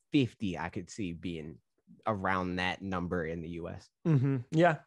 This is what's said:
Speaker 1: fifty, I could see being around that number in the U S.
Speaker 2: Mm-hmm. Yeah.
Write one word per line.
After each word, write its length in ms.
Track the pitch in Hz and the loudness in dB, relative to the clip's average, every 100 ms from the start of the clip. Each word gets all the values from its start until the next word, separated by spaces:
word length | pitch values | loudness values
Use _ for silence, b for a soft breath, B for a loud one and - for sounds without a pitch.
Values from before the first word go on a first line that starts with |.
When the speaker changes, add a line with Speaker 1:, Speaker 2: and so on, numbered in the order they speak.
| _ | _
Speaker 1:
fifty, 460 | 151 120 - 101 80 | 2 2 0 -4 -2
I 100 | 82 | -4
could 200 | 101 85 | -6 -10
see 240 | - 95 | -6 -6
being 440 | 85 90 82 78 - _ _ _ - - | -6 -6 -6 -8 -14 _ _ _ -6 -2
around 520 | 104 95 95 90 90 | 0 2 2 0 0
that 240 | 90 87 | 0 -2
number 440 | 95 92 87 87 80 | -2 -2 -2 -2 -2
in 160 | 85 | -4
the 80 | 82 | -6
U 180 | 85 85 | -8 -8
S. 200 | 95 - _ 175 | -10 -14 _ 2
Speaker 2:
Mm-hmm. 320 | 147 135 135 123 | 4 4 0 0
Yeah. 280 | 160 170 156 | 4 4 4